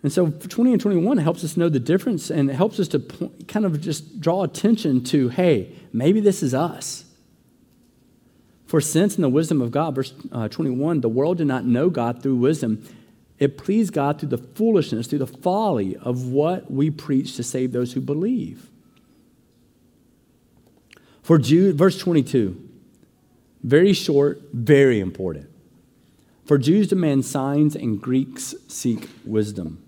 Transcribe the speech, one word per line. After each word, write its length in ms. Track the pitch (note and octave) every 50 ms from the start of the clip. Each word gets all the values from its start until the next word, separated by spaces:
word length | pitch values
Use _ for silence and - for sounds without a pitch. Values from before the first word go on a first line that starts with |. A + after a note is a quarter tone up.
| -
And 80 | D3
so 200 | D3 - F3+ D#3+
twenty 420 | D3+ D3+ - F#3+ - - A#3+ B3+ B3
and 80 | G#3
twenty-one 380 | - G3+ G3+ F3 D#3+ G#3 C#4+ A3+
helps 240 | D3+ D#3+ E3+ - -
us 120 | D#3 -
know 140 | F3 E3+ E3+
the 100 | D#3 C3+
difference, 520 | A#2 A2 E3 F#3+ - C4 A3+ E3 - -
and 180 | D#3+ D#3+ C#3 C#3
it 60 | C3+
helps 240 | C3 F3+ A3+ G#3+ -
us 80 | F#3+ D3+
to 100 | - C#3+
po-, 320 | - - - - F3 - - - - -
kind 180 | - G#3+ G#3+
of 140 | F#3+ D#3+ D3
just 400 | D#3 F3+ D3+ - - - - A#3+
draw 240 | D3+ E3 E3 F#3+ G3
attention 600 | D3 - - - G3+ A#3 G#3+ - D#3+ C3+ B2+ B2
to, 240 | - - D3 C3 B2
hey, 440 | A#2+ - F3+ F3+ D3+ A2 F#2 - - - - - -
maybe 260 | A2 B2 D#3 G3 A3
this 220 | G#3 G#3 F#3+ -
is 140 | - C3 A#2+
us. 500 | B2+ D#3+ F3 - - - - - - - _ _ _ _ _ _ _ _ _ _ _ _ _ _ _ _ _ _ _ _ _ _ _ _ _ _ _ _ _ _ _ _
"For 160 | _ - D#3+
since 340 | D3 - - D#3 F#3 G#3 G3+
in 60 | -
the 80 | F3 C3+
wisdom 320 | B2 D3 E3 D#3 E3 D3
of 80 | B2 A#2
God," 240 | A2+ C#3 D#3 E3 C#3
verse, 180 | C3 C3 - - - - -
uh, 160 | - - A2+ G#2+
twenty-one, 520 | - - D#3+ C#3 B2 B2+ C#3 D#3+ E3+ D3+
"the 60 | A#2+ A#2
world 300 | A2+ B2 C#3 D#3+ F#3 E3+
did 100 | E3 C#3+
not 180 | C3 C3 G2+
know 240 | B2 A#2+ A#2 C#3+ F3+
God 320 | E3+ C#3+ A#2 A#2 A#2+ A#2+ -
through 120 | C3+ C3+
wisdom, 480 | B2 A#2+ C3+ E3 D#3 - A#2 A2 G#2+ - - - - - _ _ _ _ _ _ _
it 220 | C#3 C#3+ C#3+ -
pleased 340 | - - G3 A3 A3+ F3+ -
God 260 | E3+ C#3 C#3+ D3+ D3
through 100 | - D3
the 100 | C3 A#2
foolishness, 680 | - - - - G#3+ A3+ A3+ F#3+ D3 - - A2 A#2
through 140 | - - D3
the 80 | C3+ B2
folly 680 | - - - F#3 F3+ G3+ A3 G#3 E3 A#2 G2 F#2+ -
of 300 | - - B2+ B2 B2+ B2+
what 460 | B2+ B2+ C#3 D3 E3 F3+ F#3 - -
we 180 | - C3 C#3+ D#3
preach 460 | D3+ D3+ - - C#3+ C3 - - -
to 80 | - A#2+
save 280 | - - C3 B2+ B2+
those 220 | B2 B2 B2 A#2+ B2
who 80 | C3+
believe." 680 | C3 B2+ C#3+ D3+ F3 A3 C4 A#3+ - D#2+ - - - - _ _ _ _ _ _ _ _ _ _ _ _ _ _ _ _ _ _ _ _ _ _ _ _ _ _ _ _ _ _ _ _ _ _ _ _ _ _ _ _ _ _ _ _ - - _ _ _ _
For 160 | _ - D#3+ D#3+
Jew-, 360 | B2 A2 D3 E3+ F#3+ G3 F3+
verse 260 | C#3+ F3 F#3+ F#3 -
twenty-two, 600 | - F#3 E3+ D#3 B2+ - - C3 A2 F#2+ F2+ - - - - - _ _ _ _ _ _ _ _ _ _ _ _ _ _ _ _
very 320 | - A#2+ C3 D3+ F3 G3+ G3
short, 480 | - - - D3+ C#3 C#3+ C#3+ - - - -
very 480 | - B2 A#2 G#2+ D3+ C#3 C#3 C3+ B2 G#2+
important. 480 | F#2+ F2+ D#2+ - F#2+ F#2 D#2+ D2 C#2+ - - _ _ _ _ _ _ _ _ _ _ _ _ _ _ _ _ _ _
"For 140 | - D3+ C#3+
Jews 300 | A#2+ C3 E3+ G#3 G#3+ F#3+
demand 360 | G#3 F#3+ F3 D#3 C#3 C3+ B2+
signs 520 | B2+ - C#3+ C3 C3+ C#3+ D3 D3+ D3+ D3
and 260 | - - A#2+ A2 G2+
Greeks 540 | - B2+ B2+ C3 C3 - - - - - - - _ _
seek 400 | - - - B2+ A#2 G#2 - - - - -
wisdom." 600 | - G#2+ G#2+ G#2+ G#2 G#2 G2+ F2 D#2+ D#2+ E2+ -